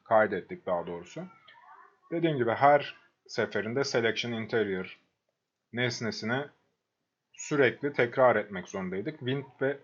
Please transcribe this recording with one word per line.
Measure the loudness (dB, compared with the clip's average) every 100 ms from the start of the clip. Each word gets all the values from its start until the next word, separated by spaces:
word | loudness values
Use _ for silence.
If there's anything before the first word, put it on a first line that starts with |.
kaydettik | 2 4 4 0 -6 -10 -4
daha | -4 -4
doğrusu. | -10 -12 -14 -14 -16 -20 -20 -20 -20 -20 _ _
Dediğim | -2 0 0
gibi | 0
her | 4 6 6 2 -10 _ _ -10
seferinde | -4 -2 -2 -4 -2
selection | -2 0 0 -2 -6
interior | -6 -4 -2 0 -2 -6 -14 _ _ _ _ _ _ _
nesnesine | -4 -2 -2 -6 -6 -4 -4 -6 _ _ _ _ _ _ _ _
sürekli | -18 -4 4 4 2 -4
tekrar | 0 0 6 6 6
etmek | 0 -8 -10
zorundaydık. | -8 -6 -6 -6 -8
Width | -6 -6 -6 -4
ve, | -2 -2